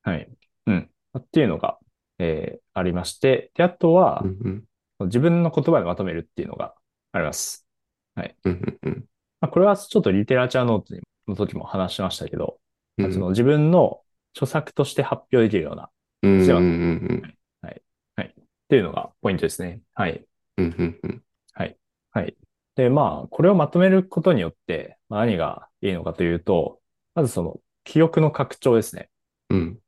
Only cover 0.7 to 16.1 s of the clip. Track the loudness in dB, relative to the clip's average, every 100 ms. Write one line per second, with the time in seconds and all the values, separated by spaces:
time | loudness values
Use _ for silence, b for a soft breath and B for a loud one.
0.7 | -2 -2 _ _ -14 _ 2 2 0 -4
1.7 | -6 _ _ _ _ -4 -2 -6 -12 _
2.7 | -4 -2 -2 -6 -2 0 0 -2 0 0
3.7 | 2 4 6 4 0 -6 -6 -8 -8 -14
4.7 | _ _ _ -2 2 2 2 2 0 2
5.7 | 2 0 -4 -4 -6 -10 -10 -10 -8 -12
6.7 | _ _ _ _ -4 -4 -6 -10 -14 _
7.7 | _ _ _ _ -12 -12 _ -4 -4 -6
8.7 | -8 -8 -8 -12 _ _ _ -2 2 4
9.7 | 2 0 0 2 0 2 0 2 0 0
10.7 | 0 -4 -18 -18 _ -10 -6 -4 -6 -8
11.7 | -6 -6 -4 -6 -6 -10 -8 -8 -10 _
12.7 | _ _ -6 -4 -2 -2 2 4 4 4
13.7 | 4 4 0 _ _ _ -8 -4 -4 -6
14.7 | -4 -2 -2 -4 -6 _ 2 4 0 -4
15.7 | -10 -16 _ _